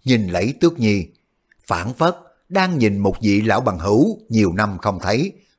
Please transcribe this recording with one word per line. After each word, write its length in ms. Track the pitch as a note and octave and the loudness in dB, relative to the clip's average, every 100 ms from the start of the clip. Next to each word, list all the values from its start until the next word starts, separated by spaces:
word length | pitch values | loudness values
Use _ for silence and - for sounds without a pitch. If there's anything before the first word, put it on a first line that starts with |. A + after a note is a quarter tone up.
nhìn 240 | B2+ B2 G2 | 0 0 0
lấy 260 | F2 G#2 C#3 | -2 -2 0
Tước 180 | E3+ E3 | 0 2
Nhi, 280 | A2 G2+ E2 _ _ _ _ _ - | 0 0 -4 _ _ _ _ _ -6
phảng 260 | F2+ F#2+ | -6 -6
phất 240 | B2+ E3 F3 - _ _ | -2 -2 -2 -12 _ _
đang 300 | F#3+ F#3 E3 | -2 0 2
nhìn 200 | A2 G2 | 0 2
một 180 | G2+ F#2 | -2 0
vị 200 | G#2+ G2+ | 0 2
lão 200 | A2 G#2 | 2 0
bằng 180 | B2 F2+ | 0 -2
hữu 400 | F2 G#2+ F3+ G#3+ - | 0 4 4 0 -4
nhiều 240 | A2+ G2+ | 0 2
năm 260 | F2 G#2 F#2 | 0 -2 -2
không 200 | G#2+ F#2+ | -4 -4
thấy, 320 | F#2 G#2+ F#3+ - _ | -2 -2 -2 -8 _